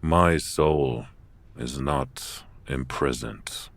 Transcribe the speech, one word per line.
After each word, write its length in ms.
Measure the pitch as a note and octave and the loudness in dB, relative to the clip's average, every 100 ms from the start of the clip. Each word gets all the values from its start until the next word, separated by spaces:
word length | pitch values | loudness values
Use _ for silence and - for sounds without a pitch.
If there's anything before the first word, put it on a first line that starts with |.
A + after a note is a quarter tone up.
My 360 | E2 E2 F2 E2 | 4 6 6 4
soul 680 | - - D#2 D#2 C#2 A#1 B1 - - - - - | -2 2 4 4 0 -2 -8 -16 -20 -20 -20 -10
is 200 | B1 C2+ | -8 -4
not 640 | C2+ D2 C2 - - - - - - | -2 0 -2 -8 -14 -14 -18 -20 -8
imprisoned. 1000 | C2+ B1+ - C#2+ B1 A#1 A1 - - - | -6 -6 -2 -2 -2 -6 -12 -14 -14 -14